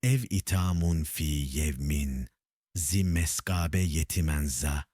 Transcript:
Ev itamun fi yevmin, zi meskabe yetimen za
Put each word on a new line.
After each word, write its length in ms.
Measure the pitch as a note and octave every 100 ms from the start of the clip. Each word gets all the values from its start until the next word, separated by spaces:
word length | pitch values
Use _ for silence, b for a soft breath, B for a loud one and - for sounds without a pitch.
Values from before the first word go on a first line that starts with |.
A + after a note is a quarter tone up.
Ev 200 | B2 C3 A#2+
itamun 760 | F#2+ - F#2 F2+ F2 E2+ E2 D#2
fi 520 | - D#2 D2 C#2 C2
yevmin, 680 | D2+ C2 C#2+ D2 C#2 C2 B1+ _ _ _ _ -
zi 260 | D#2+ F#2+
meskabe 800 | F#2 E2+ E2 - - F2+ E2+ F2+ F#2 D2+
yetimen 520 | D#2+ - D#2 D2+ D2
za 340 | B1+ D2 C#2+ -